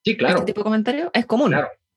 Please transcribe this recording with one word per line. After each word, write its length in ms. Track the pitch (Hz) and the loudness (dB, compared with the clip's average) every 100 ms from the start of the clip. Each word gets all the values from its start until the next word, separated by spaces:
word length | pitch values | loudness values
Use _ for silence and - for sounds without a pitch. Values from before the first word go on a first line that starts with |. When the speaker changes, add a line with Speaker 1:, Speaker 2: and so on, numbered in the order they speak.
Speaker 1:
Sí, 120 | - 220 | -4 0
claro. 180 | 131 180 | 2 2
Speaker 2:
Este 60 | 185 | 0
tipo 140 | 208 | -4
de 40 | |
comentario 460 | 208 220 214 285 349 | 0 0 0 -2 -2
es 100 | 226 | -2
común. 240 | 233 220 294 | 0 2 2
Speaker 1:
Claro, 200 | 139 - - _ | 2 -2 -8 _